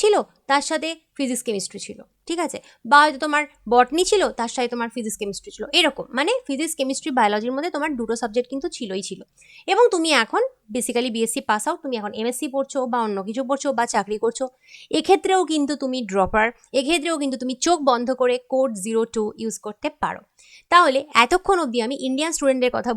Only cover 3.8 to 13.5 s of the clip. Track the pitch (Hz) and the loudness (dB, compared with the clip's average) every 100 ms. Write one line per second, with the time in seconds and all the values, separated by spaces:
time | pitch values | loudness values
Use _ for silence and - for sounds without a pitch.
3.8 | 247 320 359 415 269 208 226 - 240 240 | 4 2 2 2 2 -2 -6 -2 -4 -4
4.8 | 233 247 220 - 202 196 - - 214 330 | -6 -6 -8 -6 -8 -8 -12 -14 -2 2
5.8 | 320 - 170 240 320 508 - 269 311 - | 2 0 -8 -4 -2 -2 -4 -6 -4 -4
6.8 | 262 269 320 262 208 208 233 262 339 302 | -4 -4 -4 0 2 0 -2 -4 -4 -4
7.8 | 311 254 220 233 233 226 247 269 339 - | -4 -4 -4 -4 -4 -2 -4 -4 -8 -8
8.8 | 220 196 - 190 - _ _ - - 392 | -8 -8 -8 -12 -16 _ _ -10 0 4
9.8 | 480 359 320 269 220 359 523 _ - 240 | 6 4 2 2 2 0 -2 _ -8 -6
10.8 | 247 233 254 226 226 269 - 214 302 339 | -2 -2 -2 -2 -2 -2 0 0 0 -4
11.8 | 277 233 202 220 226 240 302 269 269 277 | -4 -6 -6 -4 -4 -4 -4 -4 -2 -2
12.8 | 254 240 220 196 190 226 254 | -2 0 -2 -4 -4 -4 -2